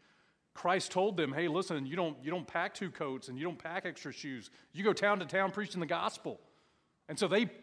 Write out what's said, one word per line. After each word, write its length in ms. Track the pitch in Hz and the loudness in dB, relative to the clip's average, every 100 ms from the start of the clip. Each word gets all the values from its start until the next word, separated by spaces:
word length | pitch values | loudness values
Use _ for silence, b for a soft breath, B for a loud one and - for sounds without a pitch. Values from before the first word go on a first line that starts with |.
| b b b b b | b b b b b
Christ 380 | - 180 185 - | -2 2 2 2
told 260 | 185 196 180 | 2 2 4
them, 160 | 147 | 2
"Hey, 140 | 139 170 | 2 2
listen, 400 | 160 185 160 135 | 2 0 -2 -2
you 80 | 170 | 0
don't, 200 | 170 139 | 0 -2
you 60 | 135 | -4
don't 160 | 175 156 | -4 -2
pack 300 | 170 180 - | -2 -2 -2
two 160 | 190 | -6
coats 380 | 131 151 131 - | -4 -4 -4 -6
and 100 | 127 | -6
you 40 | |
don't 140 | 165 160 | -4 -4
pack 300 | 160 175 185 | -6 -6 -6
extra 240 | 147 147 | -6 -10
shoes. 400 | 120 135 123 101 b b | -8 -8 -10 -12 b b
You 120 | 151 | 0
go 100 | 202 | 2
town 240 | 190 202 208 | 4 4 4
to 80 | 160 | 2
town 240 | 185 196 | 2 2
preaching 300 | 190 202 185 | 0 -4 -2
the 80 | 160 | -2
gospel." 520 | 170 196 - 160 110 _ b b b b b - | 0 0 -2 -6 -8 _ b b b b b -10
And 80 | 156 | 0
so 100 | 190 | 4
they 200 | 190 226 - | 4 4 -2